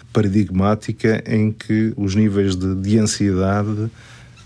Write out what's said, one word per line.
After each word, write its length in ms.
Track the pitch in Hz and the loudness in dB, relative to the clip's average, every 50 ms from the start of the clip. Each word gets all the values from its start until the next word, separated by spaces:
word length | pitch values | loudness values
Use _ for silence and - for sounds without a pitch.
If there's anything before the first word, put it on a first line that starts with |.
| - - | -14 -4
paradigmática 1120 | - 113 104 101 95 107 101 92 92 92 95 101 107 107 - - 110 - - 113 110 110 - | -2 0 0 2 2 0 0 0 0 0 2 2 0 -2 -4 -8 -8 -2 0 0 0 0 -2
em 280 | - 117 110 107 110 107 | -2 -2 0 0 0 -2
que 400 | - - - 107 110 110 110 - | -4 -4 -2 0 0 0 -2 -2
os 180 | 101 101 98 92 | -4 -4 -2 0
níveis 440 | 107 107 107 98 101 98 98 92 92 | 2 2 2 2 2 0 0 0 -2
de, 180 | 92 95 95 | -2 -2 -2
de 240 | 95 95 101 107 113 | -2 0 2 2 2
ansiedade 880 | 107 104 - - 104 98 95 92 95 95 98 104 104 107 107 104 110 113 - - - - - - - - - - - | 2 2 0 0 0 0 0 0 0 0 0 0 -2 -2 -4 -4 -6 -8 -8 -12 -20 -20 -20 -20 -20 -20 -20 -20 -20